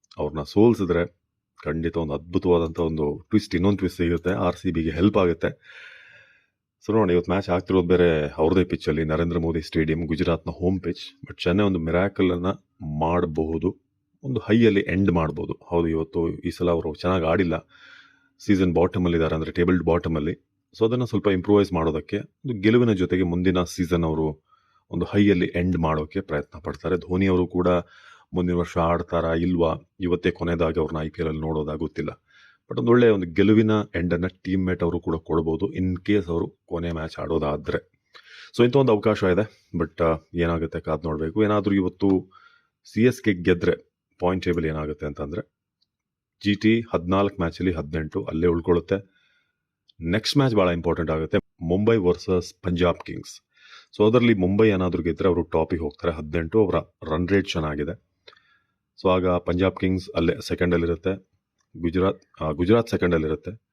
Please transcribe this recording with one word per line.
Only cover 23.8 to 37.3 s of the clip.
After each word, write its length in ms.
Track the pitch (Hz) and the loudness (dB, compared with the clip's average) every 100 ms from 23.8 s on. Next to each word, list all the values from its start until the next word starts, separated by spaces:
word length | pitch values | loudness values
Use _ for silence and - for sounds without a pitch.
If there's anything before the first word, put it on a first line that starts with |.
| 85 87 | -2 0
ಅವರು 400 | 80 78 78 73 _ _ _ _ - | 0 0 -2 -4 _ _ _ _ -10
ಒಂದು 140 | 87 | -6
ಹೈಯಲ್ಲಿ 480 | 87 104 101 90 95 90 | -2 2 4 4 2 0
ಎಂಡ್ 200 | 92 87 | 0 0
ಮಾಡೋಕೆ 440 | 80 78 76 98 | 0 -2 -4 -8
ಪ್ರಯತ್ನ 380 | - 76 - 82 | -4 -6 -6 -12
ಪಡ್ತಾರೆ. 380 | 80 71 85 90 | -10 -8 -4 -4
ಧೋನಿ 300 | - 90 98 | -2 0 2
ಅವರು 200 | 90 87 | 2 2
ಕೂಡ 220 | 90 90 87 - - - - _ | 2 2 2 -2 -16 -20 -20 _
ಮುಂದಿನ 220 | 90 90 87 | -2 0 0
ವರ್ಷ 220 | 85 - | -2 -2
ಆಡ್ತಾರಾ 560 | 85 85 90 85 80 | 0 0 -2 -2 -2
ಇಲ್ವಾ 420 | 82 87 87 82 78 - - | -2 0 0 0 -2 -10 -6
ಇವತ್ತೇ 300 | 92 87 92 | -2 0 -2
ಕೊನೆಯದಾಗಿ 500 | - 85 85 82 82 | -2 -4 -2 0 0
ಅವ್ರನ್ನ 260 | 78 80 78 | -4 -4 -8
ಐ 20 | |
ಪಿ 140 | - | -6
ಎಲ್ 60 | 80 | -6
ಅಲ್ಲಿ 120 | 78 | -4
ನೋಡೋದಾ 340 | 78 78 76 | -4 -4 -4
ಗೊತ್ತಿಲ್ಲ. 500 | 76 78 - 73 - _ _ - _ - | -6 -8 -6 -10 -10 _ _ -20 _ -8
But 100 | 120 | -2
ಒಂದು 100 | 120 | 4
ಒಳ್ಳೆ 180 | 120 117 | 6 6
ಒಂದು 180 | 101 87 | 4 0
ಗೆಲುವಿನ 440 | 80 98 110 110 107 104 | 2 6 6 6 2 0
ಎಂಡ್ 200 | 87 87 | -4 -2
ಅನ್ನ 120 | 85 90 | -2 -4
ಟೀಮ್ 400 | - 92 95 92 | -6 -4 -2 0
ಮೇಟ್ 160 | 87 | 0
ಅವರು 180 | 85 85 | -2 -2
ಕೂಡ 160 | - 80 | -4 -6
ಕೊಡ್ಬೋದು 580 | - 82 80 80 98 | -2 -2 0 -2 -4
in 200 | - 92 90 | -4 -4 -4
case 240 | - 104 85 | 0 0 0
ಅವರು 200 | 85 95 - - | -4 -4 -10 -10
ಕೊನೆ 260 | 85 85 | -6 -6
ಮ್ಯಾಚ್ 260 | 80 80 - | -6 -8 -8
ಆಡೋದಾದ್ರೆ. 720 | 73 | -4